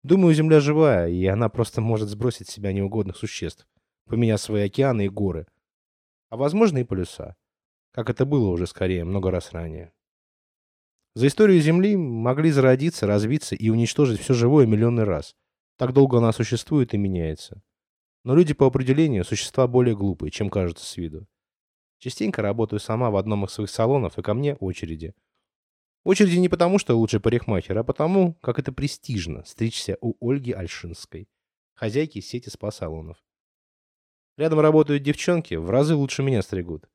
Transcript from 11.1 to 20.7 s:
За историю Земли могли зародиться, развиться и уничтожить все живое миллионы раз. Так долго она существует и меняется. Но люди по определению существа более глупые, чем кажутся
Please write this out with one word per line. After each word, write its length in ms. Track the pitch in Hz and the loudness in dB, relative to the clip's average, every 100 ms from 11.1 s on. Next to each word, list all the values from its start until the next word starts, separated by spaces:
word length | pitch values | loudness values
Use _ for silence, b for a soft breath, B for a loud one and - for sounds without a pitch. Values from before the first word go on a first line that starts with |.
| 110 | 0
За 100 | 135 | 0
историю 340 | - 214 180 | 4 6 6
Земли 360 | 151 170 202 202 | 6 2 2 0
могли 560 | 147 113 117 135 160 | -2 -2 -2 2 2
зародиться, 560 | 139 131 131 160 - 104 | 4 6 4 2 -2 0
развиться 480 | 104 107 151 - - | 2 2 -2 -4 -2
и 140 | 110 | 0
уничтожить 500 | 113 117 - 139 107 | 2 0 2 2 0
все 140 | - | 0
живое 320 | 123 120 151 120 | 2 4 6 6
миллионы 380 | 107 117 120 | 4 2 0
раз. 300 | 107 80 - _ _ _ _ _ | 0 -2 -6 _ _ _ _ _
Так 160 | 127 | 0
долго 260 | 127 135 123 | 4 6 4
она 120 | 117 | 2
существует 640 | 110 113 117 - 151 123 | 0 -2 -4 -2 0 0
и 40 | 104 | -2
меняется. 600 | 101 90 80 78 - 98 _ _ _ _ _ _ | -2 -2 -4 -8 -14 -20 _ _ _ _ _ _
Но 120 | 123 143 | 2 4
люди 180 | 165 | 4
по 120 | 147 135 | 4 2
определению 580 | 131 127 139 160 107 | 2 0 2 2 0
существа 420 | 87 107 - - 127 | -2 -4 -4 0 2
более 300 | 123 123 104 | 4 2 0
глупые, 340 | 98 87 - | -2 -4 -8
чем 180 | - 101 | -6 -4
кажутся 380 | 101 87 | -2 -4